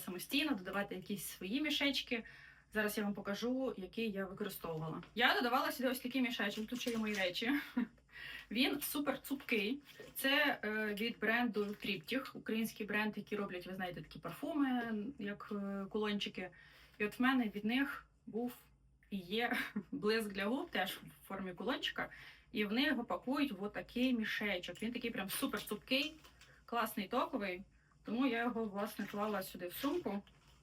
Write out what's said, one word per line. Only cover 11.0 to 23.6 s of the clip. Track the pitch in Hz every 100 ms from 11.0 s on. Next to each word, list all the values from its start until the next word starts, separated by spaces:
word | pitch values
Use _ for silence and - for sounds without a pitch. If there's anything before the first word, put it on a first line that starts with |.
| 233 -
бренду | 220 233 247 208
Triptych, | 202 208 - 196 - 269 269
український | - - 220 226 - 208
бренд, | 208 214 208
який | 202 208
роблять, | 196 180 180
ви | 190
знаєте, | 185 156
такі | 151 -
парфуми, | 165 - 285 311 269 247 233 214 202 -
як, | 202 202 -
е, | 208 196 196 196
кулончики. | 214 214 208 208 - 185 - - - - -
І | 214
от | -
в |
мене | 247 262 220 202
від | 208
них | 254 277 - - _ -
був | 208 240 - - - _ _ -
і | 196
є | 175 214 240 254 -
<laughs> | 214 -
блиск | - 208 226 208
для | 196 202
губ, | 262 349
теж | 208 185
в | - - - -
формі | 190 190
кулончика. | 180 202 302 - - - - - - - 208
І | 208
вони | 226
його | 294 240
пакують | 247 - - 294 285
в | 190